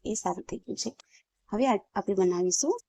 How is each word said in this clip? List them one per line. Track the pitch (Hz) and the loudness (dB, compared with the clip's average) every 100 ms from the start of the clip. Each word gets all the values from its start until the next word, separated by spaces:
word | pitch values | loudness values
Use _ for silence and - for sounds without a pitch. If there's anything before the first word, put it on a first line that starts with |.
એ | - | -6
સારું | 220 185 180 | -4 -4 -4
થઈ | - - | -6 -10
ગયું | - - | -8 -8
છે. | - - - - _ _ - | -8 -10 -20 -20 _ _ -6
હવે | 214 262 | 0 2
આ | 208 - | 2 0
આપણે | 202 202 | -4 0
બનાવીશું. | 190 180 175 180 - 294 466 | 2 2 2 0 0 0 -2